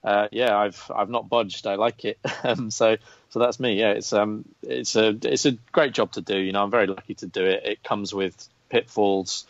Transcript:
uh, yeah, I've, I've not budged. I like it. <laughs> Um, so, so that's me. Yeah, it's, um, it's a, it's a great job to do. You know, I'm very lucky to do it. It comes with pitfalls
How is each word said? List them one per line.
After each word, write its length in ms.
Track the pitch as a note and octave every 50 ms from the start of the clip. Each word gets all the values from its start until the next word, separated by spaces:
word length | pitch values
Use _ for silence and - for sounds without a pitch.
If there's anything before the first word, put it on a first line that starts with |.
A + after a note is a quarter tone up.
| _
uh, 240 | G#2+ G2+ G#2 G#2 G#2+
yeah, 260 | - A2 B2 B2 G#2
I've, 340 | G#2 G#2 G#2 F#2 - - - -
I've 160 | - G#2 G2
not 200 | A#2+ A#2+ G#2+ G2+
budged. 380 | - A#2 A2+ G2 - - -
I 80 | G#2+ G2
like 300 | G2 G#2 A#2+ A2+ _ -
it. 140 | G2+ G#2+ _ _
<laughs> 200 | - - - -
Um, 260 | C3+ A#2 F#2+ B2+ A2
so, 260 | G2+ - A#2+ A2 A2 G#2+ - - - _ _ _
so 100 | - A#2
that's 200 | A#2 B2 A2+ B2
me. 200 | C3 B2 G#2+ F#2+
Yeah, 120 | A2+ G#2+
it's, 220 | G2+ - G2+ - -
um, 320 | G#2+ G#2 G#2+ G#2+ G#2+ - - - _
it's 340 | - - B2+ B2+ B2 - -
a, 220 | A2+ A2 A2 G#2+ A2 A#2+
it's 220 | B2 C#3 C3 -
a 80 | D3 B2+ A2+ - _
great 220 | _ - D#3+ C3+ A2
job 200 | - A2 - -
to 80 | -
do. 160 | E2+ - G#2
You 140 | G2 F#2+ F#2+
know, 120 | F#2+ G2+ G2+
I'm 80 | G2+
very 160 | G2+ A#2+ G#2+
lucky 280 | F#2+ G2 F#2+ - _ G#2
to 100 | - -
do 180 | F#2 E2+ G2 F#2
it. 200 | F#2+ F#2 G2 -
It 180 | G#2 G#2 - _
comes 300 | - A#2 G#2 G2+ F#2+ G2+
with 340 | G2 F#2+ F#2 E2+ _ - - _ _ _ _
pitfalls 760 | - A#2+ A#2+ A#2+ - - G#2 G2+ G2 G2 F#2+ F#2 - - -